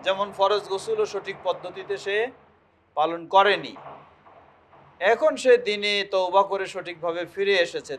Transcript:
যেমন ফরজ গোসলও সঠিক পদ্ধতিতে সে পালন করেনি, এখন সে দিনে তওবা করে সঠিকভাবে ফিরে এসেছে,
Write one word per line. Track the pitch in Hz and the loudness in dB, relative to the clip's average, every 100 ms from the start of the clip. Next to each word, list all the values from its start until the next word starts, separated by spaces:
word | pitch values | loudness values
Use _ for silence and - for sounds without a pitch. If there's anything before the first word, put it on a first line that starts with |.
যেমন | 180 190 202 190 | -2 -2 -4 0
ফরজ | 196 208 190 | 0 0 -2
গোসলও | 190 214 214 208 | -8 -4 -2 -2
সঠিক | 196 190 196 185 | -4 -10 -8 -6
পদ্ধতিতে | 175 180 185 185 196 | -6 -8 -14 -10 -8
সে | 202 208 240 - _ _ _ _ _ - | -4 -2 -4 -6 _ _ _ _ _ -2
পালন | 160 170 165 | -2 -2 4
করেনি, | 190 196 185 135 98 - - - _ - - - _ _ - - _ | 6 6 4 -2 -14 -18 -20 -20 _ -20 -20 -20 _ _ -20 -20 _
এখন | 180 226 311 269 | 2 4 2 2
সে | 254 240 175 | 4 4 4
দিনে | 208 202 202 196 | -2 0 -2 0
তওবা | 190 185 185 196 | 0 2 2 2
করে | 196 185 | 0 -4
সঠিকভাবে | 190 170 175 170 170 170 | -8 -10 -8 -6 -4 -8
ফিরে | 190 196 196 | -4 2 2
এসেছে, | 151 156 135 | 2 -2 -10